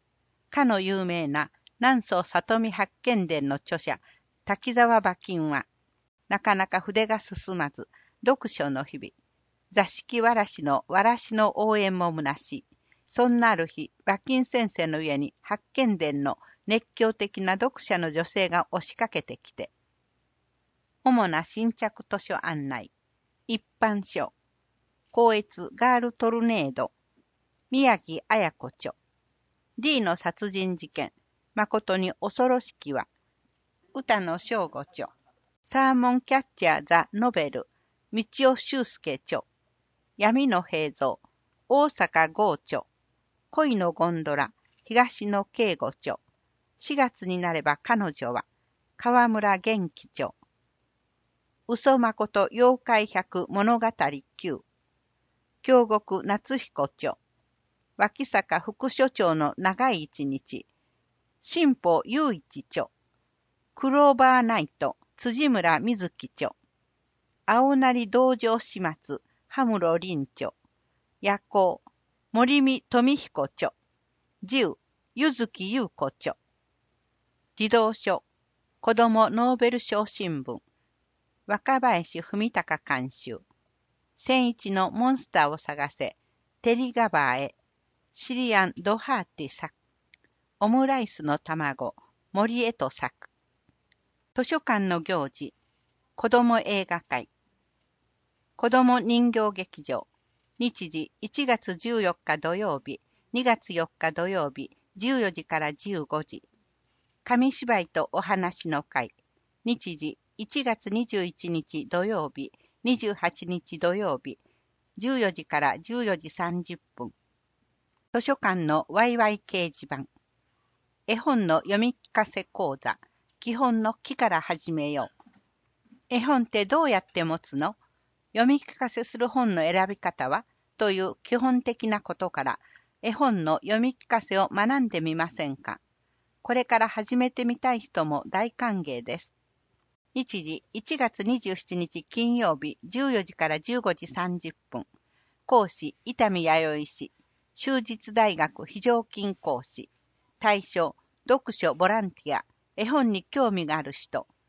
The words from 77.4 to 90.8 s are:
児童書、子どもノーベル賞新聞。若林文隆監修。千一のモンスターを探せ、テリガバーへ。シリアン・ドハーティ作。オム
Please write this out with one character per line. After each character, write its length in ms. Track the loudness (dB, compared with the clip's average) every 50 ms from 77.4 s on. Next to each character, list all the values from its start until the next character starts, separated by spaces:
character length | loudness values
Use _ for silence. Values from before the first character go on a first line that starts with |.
| _ _ _
児 140 | -4 0 4
童 240 | 4 4 4 4 0
書、 300 | -2 -2 -2 -2 -2 -4 _ _ _ _ _ _ _ _ _ _ _
子 140 | 0 2 4
ど 160 | 4 4 4
も 200 | 6 4 4 4
ノ 240 | 4 2 2 2 2
ー 40 | 4
ベ 140 | 2 2
ル 80 | 2 0
賞 260 | -2 -2 -2 -2 -2
新 380 | -2 -4 -6 -6 -4 -4 -6 -6
聞。 160 | -8 -10 -10 -12 _ _ _ _ _ _ _ _ _ _ _ _ _ _ _ _
若 340 | -6 -6 -2 0 0 0 2
林 420 | 2 2 2 2 0 -4 -10 -12
文 300 | -10 -6 -4 -2 -2 -2
隆 300 | -2 -4 -2 -2 -4 -6 -4
監 240 | -4 -4 -4 -4 -6
修。 320 | -10 -12 -14 -12 -12 -14 -14 _ _ _ _ _ _ _ _ _ _ _ _ _ _
千 340 | -8 -2 0 2 2 2 2
一 220 | -2 -4 -6 -4
の 200 | 0 0 0 0
モ 200 | 0 0 2 2
ン 60 | 2 0
ス 120 | -2 -2
タ 180 | 2 2 2 2
ー 20 |
を 80 | 0 -4
探 320 | -6 -8 -6 -4 -6 -6
せ、 280 | -4 -6 -8 -8 -8 _ _ _ _ _ _ _ _ _
テ 140 | 0 0 2
リ 160 | 2 0 -2
ガ 180 | 0 0 0 2
バ 240 | 2 2 2 2 0
ー 60 | -2
へ。 160 | -4 -6 -10 _ _ _ _ _ _ _ _ _ _ _ _
シ 200 | -14 -10 -6 -4
リ 220 | -4 -2 2 2
ア 100 | 2 2
ン・ 80 | 2 -2
ド 220 | -2 -2 0 0 0
ハ 220 | -2 0 0 0
ー 60 | 0 -2 _ -10
テ 80 | -10
ィ 40 | -10
作。 240 | -10 -12 -12 -14 -14 _ _ _ _ _ _ _ -20 _ _ _ _ _ _ _ _ _
オ 80 | 2 4
ム 180 | 4 4